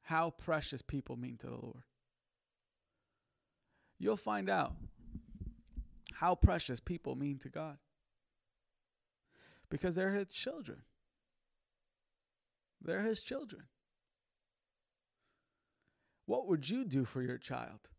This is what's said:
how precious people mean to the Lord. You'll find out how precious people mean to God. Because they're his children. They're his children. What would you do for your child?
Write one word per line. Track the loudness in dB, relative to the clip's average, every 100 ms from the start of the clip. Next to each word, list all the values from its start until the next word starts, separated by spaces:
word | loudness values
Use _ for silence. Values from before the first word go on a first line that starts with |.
how | 2 2 2
precious | 0 0 0 0 -6
people | -4 -4 -4 -6
mean | -6 -8
to | -8
the | -8
Lord. | -10 -12 -18 _ _ _ _ _ _ _ _ _ _ _ _ _ _ _ _ _ _ _ _ _
You'll | 0 2
find | 0 0 4
out | 6 6 2 -6 -10 -10 -10 -10 -8 -8 -8 -8 -6 -6 -10 -14 0
how | 2 8
precious | 8 8 0 -4
people | -2 -4 -2 -2
mean | -2 -2
to | -6
God. | -6 -6 -10 _ _ _ _ _ _ _ _ _ _ _ _ _ _ _ _ -20 -20 _
Because | -2 0 2
they're | 2
his | 2 -2
children. | -4 -4 -4 -8 -12 -14 _ _ _ _ _ _ _ _ _ _ _ _ _ _ _ _ _ _ _
They're | -4 -2
his | 0 -2
children. | -4 -8 -8 -14 -18 _ _ _ _ _ _ _ _ _ _ _ _ _ _ _ _ _ _ _ _ _ _ _ _ _ 0
What | 0 4
would | 2 2
you | -2
do | 2 2 2
for | 0
your | -2 -4
child? | -6 -6 -6 -12 -20